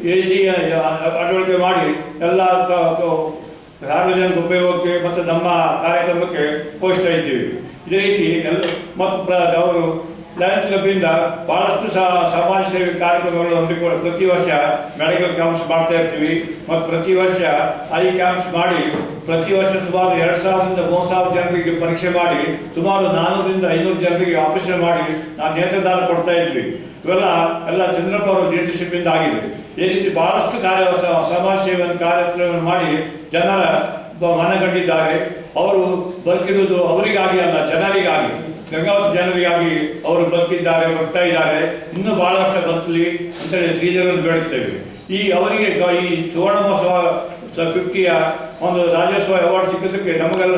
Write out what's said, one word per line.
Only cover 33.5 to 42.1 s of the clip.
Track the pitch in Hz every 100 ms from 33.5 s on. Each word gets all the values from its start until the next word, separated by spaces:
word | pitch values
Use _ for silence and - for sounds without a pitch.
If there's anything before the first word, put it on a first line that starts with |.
| 196 165 - - - - -
ಬ-, | 170 170
ಮನಗಂಡಿದ್ದಾರೆ. | 180 190 180 175 170 160 160 156 - - - 151
ಅವರು | 190 196 180 180 180 - 170
ಬದುಕಿರುವುದು | 180 185 196 180 180
ಅವರಿಗಾಗಿ | 170 165 214 202 185 185
ಅಲ್ಲ, | 170 160 151
ಜನರಿಗಾಗಿ, | 160 196 196 175 160 - 117 - - - 156
ಗಂಗಾವತಿ | 190 202 202 180
ಜನರಿಗಾಗಿ | 180 180 175 170 165 156 151 - 160
ಅವರು | 170 170
ಬದುಕಿದ್ದಾರೆ, | 170 175 175 165 165 165 165
ಬರ್ತಾ | 160 180
ಇದ್ದಾರೆ. | 175 165 - 151 139 - - 170
ಇನ್ನೂ | 202